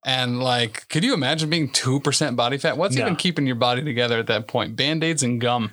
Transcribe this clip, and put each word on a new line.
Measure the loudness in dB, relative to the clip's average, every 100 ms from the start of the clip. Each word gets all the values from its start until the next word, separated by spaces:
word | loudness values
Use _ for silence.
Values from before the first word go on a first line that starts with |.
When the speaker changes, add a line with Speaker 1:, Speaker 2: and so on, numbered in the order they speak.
Speaker 1:
And, | 0 0 0 0
like, | 0 2 0 -4 -4
could | 0
you | 2
imagine | 0 0 -2 -2
being | -2 0
two | -2 0 0
percent | 0 0 0 2
body | 0 0
fat? | -2 0
What's | 0
Speaker 2:
No. | 0
Speaker 1:
even | 0 0
keeping | 0 0 0
your | 2
body | 2 2
together | -2 0 2 0
at | 0
that | -2 0
point? | -2 -2 -2
Band-Aids | 0 0 0 0
and | 0 0
gum. | 0 0 -2